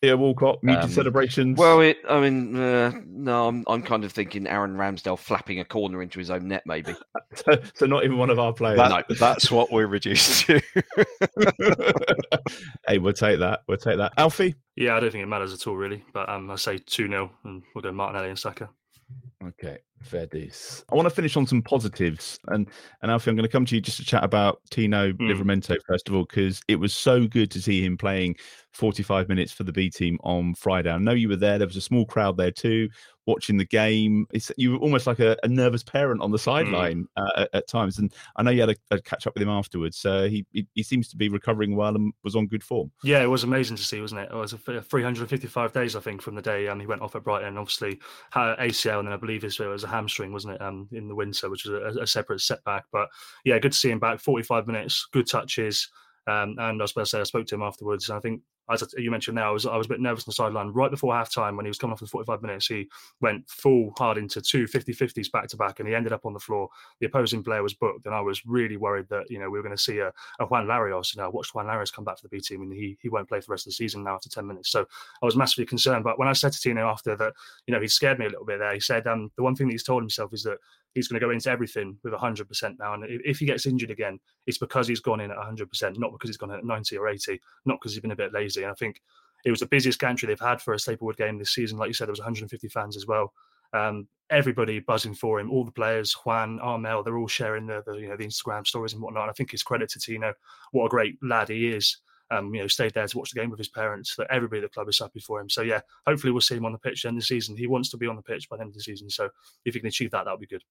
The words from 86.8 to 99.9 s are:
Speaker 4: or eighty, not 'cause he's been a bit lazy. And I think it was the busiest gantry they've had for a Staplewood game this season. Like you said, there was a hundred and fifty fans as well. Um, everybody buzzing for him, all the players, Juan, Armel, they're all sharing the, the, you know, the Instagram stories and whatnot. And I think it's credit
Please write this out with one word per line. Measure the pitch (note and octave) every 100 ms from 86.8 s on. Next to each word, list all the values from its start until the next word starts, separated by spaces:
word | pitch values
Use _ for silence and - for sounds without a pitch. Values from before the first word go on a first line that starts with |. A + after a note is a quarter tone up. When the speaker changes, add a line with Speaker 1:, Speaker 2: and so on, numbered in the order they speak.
| G#2+ G2+
Speaker 4:
or | G#2+
eighty, | G2+ - F#2+ _ _
not | - -
'cause | A#2
he's | G#2+
been | A2
a | G#2
bit | G2+
lazy. | G#2 G#2 G2
And | G2
I |
think | G2+ A2+ G2+ _ _ _ _ -
it |
was | A2+
the | -
busiest | C#3+ C3 -
gantry | C3 B2 A2+
they've | G#2
had | A#2+ A#2+
for | -
a | G#2+
Staplewood | - A2+ A2+ A2
game | G#2+ G#2+
this | G#2
season. | - A2+ G#2+
Like | G#2+
you |
said, | A2+ A2
there |
was | G#2
a |
hundred | A2 A2+
and | G#2
fifty | A#2 A2
fans | - G#2
as | G#2+ G2+
well. | A2 G#2 _ _ _ _
Um, | A2 G#2+ G#2+ G#2 _ _
everybody | D3 C#3 A#2+ A2+ G#2+
buzzing | G#2 A2 A2+
for | G#2 A#2 G#2+
him, | G#2
all | C3
the | A#2+
players, | - A2 A2+ G#2+
Juan, | - - A2+ A2 A2
Armel, | B2 A#2 A2+ A2+
they're | G#2 A#2
all | A2
sharing | - A2+ G#2+ A2
the, | G#2+ G#2
the, |
you | G#2 G#2
know, | G#2
the | G#2+
Instagram | A#2 - G#2+ G2+
stories | A#2+ A2+
and | G#2+
whatnot. | A2 A2
And | G#2+
I |
think | G#2+ B2
it's | A2
credit | - A#2+ A2